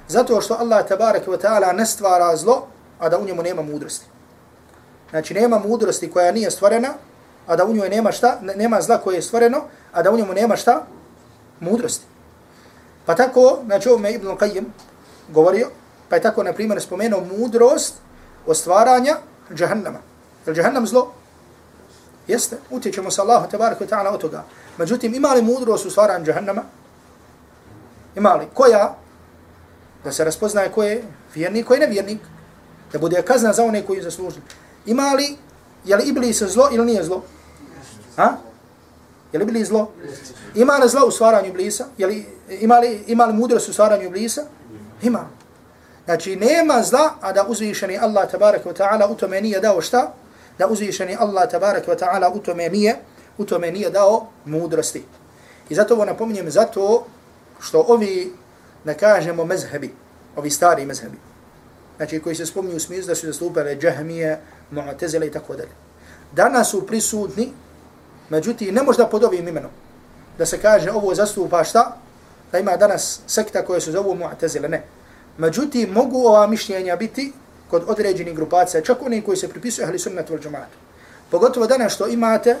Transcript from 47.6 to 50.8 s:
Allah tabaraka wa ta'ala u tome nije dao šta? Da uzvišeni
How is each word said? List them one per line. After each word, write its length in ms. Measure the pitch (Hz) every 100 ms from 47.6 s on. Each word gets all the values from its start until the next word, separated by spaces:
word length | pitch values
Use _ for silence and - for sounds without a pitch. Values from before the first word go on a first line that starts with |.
| 214 - 190 185
Allah 320 | 226 208 185
tabaraka 400 | 175 208 202 175
wa 60 | 170
ta'ala 340 | 196 214 208
u 40 |
tome 260 | 220 196 190
nije 200 | 220 196
dao 200 | 214 185
šta? 320 | 156 247 302 - - _ - -
Da 80 | 190
uzvišeni 500 | 214